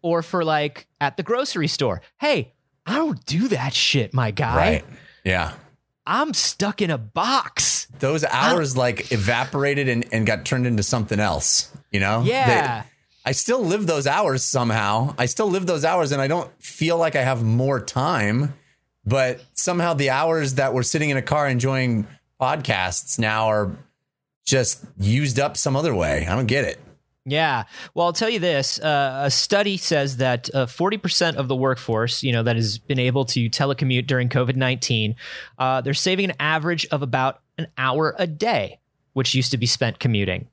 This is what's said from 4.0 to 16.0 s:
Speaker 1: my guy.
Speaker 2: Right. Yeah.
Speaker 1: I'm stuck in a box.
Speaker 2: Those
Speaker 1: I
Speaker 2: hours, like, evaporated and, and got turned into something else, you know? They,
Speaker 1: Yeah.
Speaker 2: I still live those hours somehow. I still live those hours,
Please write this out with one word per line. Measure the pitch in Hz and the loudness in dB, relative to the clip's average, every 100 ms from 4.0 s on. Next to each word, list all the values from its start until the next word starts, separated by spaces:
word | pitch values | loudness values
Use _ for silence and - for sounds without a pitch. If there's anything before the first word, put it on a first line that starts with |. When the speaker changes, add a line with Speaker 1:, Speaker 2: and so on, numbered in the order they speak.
| 107 | 0
Speaker 1:
my | 131 117 | 0 0
guy. | 101 123 120 | 0 0 2
Speaker 2:
Right. | - - - - - - | 2 2 -4 -20 -20 -8
Yeah. | 92 92 78 - - _ _ _ - | 0 0 0 -6 -20 _ _ _ -4
Speaker 1:
I'm | 208 311 | -2 0
stuck | - - - 202 - | 0 -2 -2 -4 -2
in | 190 | -2
a | 143 | -2
box. | 107 - 214 269 - - - - - - | -4 -4 0 0 -2 0 2 2 -2 -4
Speaker 2:
Those | 135 156 | -2 0
Speaker 1:
I | 147 123 147 | 0 2 2
Speaker 2:
hours, | 170 147 127 | 2 0 0
like, | 123 98 - | 0 0 -2
evaporated | 117 98 120 135 135 143 143 135 | 0 2 0 0 0 0 0 0
and, | 117 120 | 0 0
and | 113 | 0
got | 107 104 | 0 0
turned | - 131 | -2 0
into | 123 113 | 2 0
something | 98 123 107 104 | 0 -2 0 0
else, | 104 73 - - - - _ | 0 0 2 0 -2 -12 _
you | 101 | 0
know? | 98 113 | 2 2
They, | 170 | 2
Speaker 1:
Yeah. | 254 254 196 143 117 107 _ _ _ | 2 4 2 2 -4 -10 _ _ _
Speaker 2:
I | - | -4
still | 135 - 254 | -2 0 0
live | 185 202 180 | 2 0 0
those | 151 139 | 0 2
hours | 156 196 131 | 0 0 0
somehow. | - 135 120 110 101 107 135 - | 0 0 0 2 2 2 0 0
I | 127 | -2
still | - 214 | 0 0
live | 185 180 | 0 0
those | 165 | 0
hours, | 160 180 | 2 2